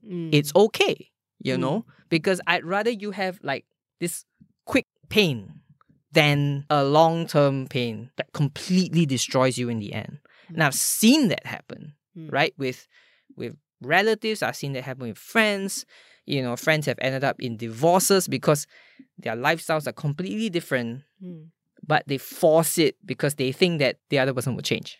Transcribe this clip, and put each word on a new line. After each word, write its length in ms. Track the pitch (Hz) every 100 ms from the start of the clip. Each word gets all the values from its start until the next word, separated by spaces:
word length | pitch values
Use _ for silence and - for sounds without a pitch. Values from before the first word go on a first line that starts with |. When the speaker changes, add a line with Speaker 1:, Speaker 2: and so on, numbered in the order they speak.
| -
Speaker 1:
Mm. 240 | 180 165
Speaker 2:
It's 180 | 151 147 160
okay, 560 | 214 - 392 - - _ _ _
you 160 | - 127
Speaker 1:
Mm. 40 |
Speaker 2:
know? 260 | 131 180 - _ _
Because 300 | 165 160 185 -
I'd 180 | 175 160
rather 240 | 196 214
you 200 | 233 208
have, 280 | 190 190 185
like, 220 | - 135 - _ _ _
this 260 | 170 - - _ _ _ -
quick 200 | 269 - _ _
pain 520 | 220 190 120 95 - _ _ _ _ _
than 540 | - 147 143 143 143 143
a 140 | 147
long-term 840 | 139 147 165 165 165 156 143 135 131
pain 440 | 135 120 110 120 -
that 140 | -
completely 720 | - 143 - - 185 175 160 160
destroys 520 | 127 - 135 131 120
you 120 | 120
in 100 | 117
the 140 | 104
end. 260 | 107 - 147 _ _ _
And 100 | 165
Speaker 1:
Mm. 40 | 151
Speaker 2:
I've 80 | -
seen 520 | - - 220 302 247
that 180 | 139 -
happen, 480 | - - - - 147 _ 175
Speaker 1:
Mm. 140 | 156
Speaker 2:
right? 220 | 135 151 -
With, 300 | 135 127 _ _ _ _ _ -
with 200 | 120 - _ _
relatives, 600 | 123 165 214 220 220 214
I've 140 | 117 131
seen 180 | 143
that 100 | 135 131
happen 240 | 131 123
with 80 | 104
friends. 680 | - 226 214 202 196 - - - _ _ -
You 160 | 147
know, 140 | 127 120
friends 300 | - 156 147
have 120 | 120
ended 220 | 131 131
up 160 | 135 -
in 160 | 127 113
divorces 680 | 117 113 160 180 - 196 -
because 380 | 131 - 151 - _ _ _ - _
their 180 | 123 113
lifestyles 520 | 135 165 - 156 147
are 60 |
completely 560 | 110 151 143 185 208 220
different, 540 | 170 - 131 117 123 - _
Speaker 1:
Mm. 280 | 185 170 160 _ _ _ 156
Speaker 2:
but 180 | 151 -
they 100 | 139
force 600 | - - 170 156 165 -
it 180 | 151 - -
because 300 | 135 147 143
they 160 | 131
think 280 | 135 185 165
that 180 | 131 - _
the 100 | 143
other 140 | 135
person 220 | 131 123 101
will 60 |
change. 340 | - 113 - -